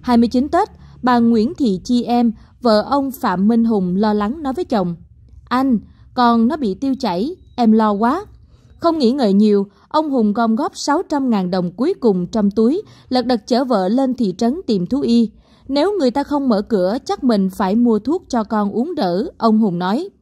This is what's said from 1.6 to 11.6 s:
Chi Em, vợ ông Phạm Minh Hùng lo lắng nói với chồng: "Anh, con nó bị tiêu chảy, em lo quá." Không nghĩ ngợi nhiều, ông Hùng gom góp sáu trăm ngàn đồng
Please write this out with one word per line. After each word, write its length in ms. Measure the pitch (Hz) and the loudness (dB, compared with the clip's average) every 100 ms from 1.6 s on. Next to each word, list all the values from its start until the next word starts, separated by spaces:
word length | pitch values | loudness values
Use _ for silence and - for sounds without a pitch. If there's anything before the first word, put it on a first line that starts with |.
| 262 185 | -2 -2
Chi 200 | - 247 | -2 -2
Em, 280 | - 240 240 220 - _ | 0 0 0 -2 -14 _
vợ 200 | 240 214 | 2 2
ông 300 | - 285 277 | 2 -2 -2
Phạm 360 | 254 233 180 196 | -4 -4 0 2
Minh 180 | 233 226 | 2 2
Hùng 300 | 214 185 180 | 0 0 0
lo 180 | 214 | 0
lắng 300 | 208 208 302 | 0 -2 -4
nói 100 | 285 | -6
với 120 | 262 359 | -6 -2
chồng: 300 | 220 180 170 - - - - - | -2 -2 -6 -14 -20 -20 -20 -6
"Anh, 300 | 247 269 226 - - - | -2 0 -2 -4 -20 -14
con 340 | - 240 233 226 | 0 2 4 2
nó 100 | 320 | 0
bị 160 | 240 | -4
tiêu 200 | 190 277 262 | -4 -4 -4
chảy, 360 | 226 175 247 370 - - | -4 -4 -4 -8 -16 -2
em 160 | 233 | 2
lo 200 | 220 214 | 4 2
quá." 340 | 202 233 311 415 - - _ _ - | 0 0 -2 -6 -20 -20 _ _ -2
Không 200 | 339 320 | -2 2
nghĩ 120 | 233 | 2
ngợi 220 | 277 226 | 2 2
nhiều, 340 | 196 214 202 202 _ _ | 4 4 2 0 _ _
ông 220 | 302 311 | -2 0
Hùng 240 | 269 214 | 0 0
gom 220 | 202 233 226 | 0 0 0
góp 220 | 330 - | -2 -6
sáu 240 | - 294 381 | -2 -2 -2
trăm 200 | 294 262 | -2 0
ngàn 220 | 214 185 | 0 0
đồng 200 | 185 | -2